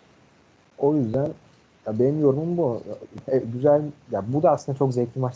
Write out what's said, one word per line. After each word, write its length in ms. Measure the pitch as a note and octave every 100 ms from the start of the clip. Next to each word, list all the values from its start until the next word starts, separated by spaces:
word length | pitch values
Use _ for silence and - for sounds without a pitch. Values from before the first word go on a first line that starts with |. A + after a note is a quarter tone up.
| _ _ _ _ _ _ _ -
o 180 | C#3 D3+
yüzden 320 | A2+ B2 D3+ - _ _ _ _ -
ya 120 | A2
benim 220 | B2+ D3+
yorumum 360 | D3 C3+ E3 F3
bu. 260 | D3 A2 G2 G#2 - A2 -
E, 100 | C3
güzel. 440 | A#2 B2 C#3+ D3 D3 - -
Ya 140 | G#2 G2+
bu 140 | C#3
da 80 | E3
aslında 280 | C#3+ - C3+
çok 160 | C#3
zevkli 260 | B2 A#2+ C3
maç 140 | B2+